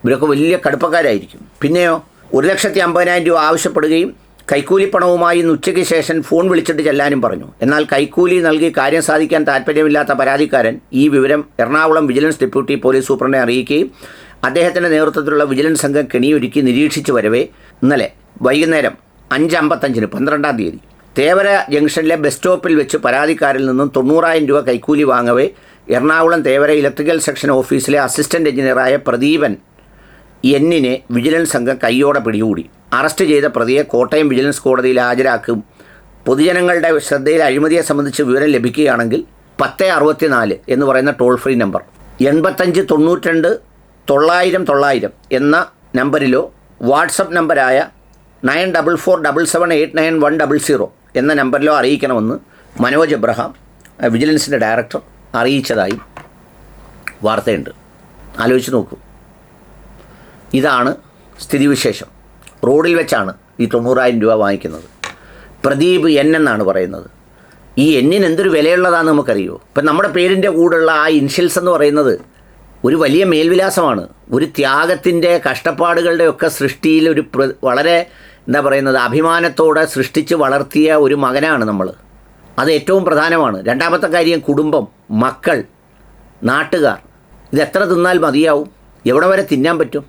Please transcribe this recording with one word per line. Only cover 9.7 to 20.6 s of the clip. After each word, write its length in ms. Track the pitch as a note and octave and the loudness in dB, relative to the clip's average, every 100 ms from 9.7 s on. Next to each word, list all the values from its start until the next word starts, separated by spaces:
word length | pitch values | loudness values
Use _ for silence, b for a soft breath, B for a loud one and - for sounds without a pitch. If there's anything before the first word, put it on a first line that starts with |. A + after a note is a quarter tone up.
| D3+ D#3 D3 C#3+ | 0 2 0 0
പരാതിക്കാരൻ 720 | C#3 C3+ C#3 D3 C3 A2+ A#2+ _ | 0 0 0 0 0 0 -4 _
ഈ 160 | B2+ D3 | 0 2
വിവരം 360 | C#3 C3+ D3 C#3+ - | 4 2 0 -2 -4
എറണാകുളം 460 | A#2 D3+ D#3+ D#3+ D3 | -2 0 2 2 0
വിജിലൻസ് 320 | B2+ D3+ D3 | 0 0 0
ഡെപ്യൂട്ടി 320 | B2+ C3+ C3 | -2 -2 -2
പോലീസ് 320 | C#3+ C3 C3 C3 | -2 0 0 0
സൂപ്രണ്ടിനെ 360 | C3+ C3 C3+ | -2 0 0
അറിയിക്കുകയും 480 | A#2+ B2 A#2+ D3 - B B B B B | 0 -2 -2 -2 -2 B B B B B
അദ്ദേഹത്തിൻ്റെ 440 | B2+ C#3 E3+ F3 F3 | -4 0 0 0 0
നേതൃത്വത്തിലുള്ള 560 | D#3 D#3 D3+ D3 D3 | 2 0 -2 -2 0
വിജിലൻസ് 380 | D3 C3 D#3 D3+ | 0 0 0 0
സംഘം 240 | C#3+ C#3+ C3 | 0 -2 -2
കെണിയൊരുക്കി 460 | B2 C3 D3+ A#2 D3 | 0 2 0 0 0
നിരീക്ഷിച്ചു 520 | C3 B2 D3+ D#3 C#3+ | 0 2 0 -2 -2
വരവേ 280 | B2 G#2+ A#2+ D3+ b b - | 0 2 0 -2 b b -2
ഇന്നലെ 300 | B2+ C#3 G#2 - _ - | 0 2 -2 -8 _ -4
വൈകുന്നേരം 500 | B2 C#3+ D#3+ D#3+ B2 - _ _ - | 0 0 0 0 -2 -6 _ _ -6
അഞ്ച് 240 | C3+ D#3+ E3+ | -2 0 0
അമ്പത്തഞ്ചിന്, 500 | D3+ D#3 C#3+ A#2 G#2 | 0 -2 -2 -2 -4
പന്ത്രണ്ടാം 500 | G2+ C#3 D3 D3 | -4 -2 -2 -2
തീയതി, 220 | A#2+ | -2